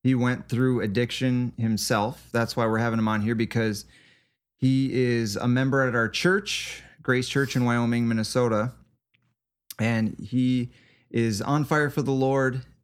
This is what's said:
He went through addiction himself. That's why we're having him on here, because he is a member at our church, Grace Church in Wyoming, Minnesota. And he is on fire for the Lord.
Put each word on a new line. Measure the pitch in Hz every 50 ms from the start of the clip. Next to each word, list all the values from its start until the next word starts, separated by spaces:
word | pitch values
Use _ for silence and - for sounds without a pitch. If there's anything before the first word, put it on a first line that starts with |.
| -
He | 127 131
went | 123 123 123 123 - -
through | - - 120 131 131 127 117
addiction | 95 104 95 120 120 120 - - 131 127 127 123 123 117 -
himself. | - 113 113 110 101 - - 120 107 101 117 - - - -
That's | - 117 117 113 -
why | 127 117
we're | 110 110
having | 110 117 117 113 113
him | 110 107
on | 110 107
here, | 104 113 120
because | 110 113 - - 117 110 110 104 104 - - - - _ - _ _ _ _ _ _ _ _ _ _
he | 131 131 131 135 135 131 -
is | 131 127 120 120 117 113 107 101
a | - -
member | 123 120 127 131 135 135 135 131
at | 127 117
our | 120 113
church, | 107 - - - 175 190 208 202 - - - - - - - - - - _ -
Grace | - 127 127 127
Church | - - 139 139 120 -
in | 127 123
Wyoming, | 120 120 120 117 117 120 120 117
Minnesota. | 117 113 113 110 - - 131 123 117 110 104 110 127 - - - _ _ _ _ _ _ _ _ _ _ _ _ _ _ _ _ _ - -
And | 107 113 117 113 110 107 - -
he | - - 127 131 127 127 127 123 120 120 - - _ _ _ _ _ _
is | - 117 117 113 107 98
on | - - 143 151 147
fire | - 160 151 147 139
for | - 156
the | 135 131
Lord. | 135 131 131 135 135 135 135 131 123 131 123 - - _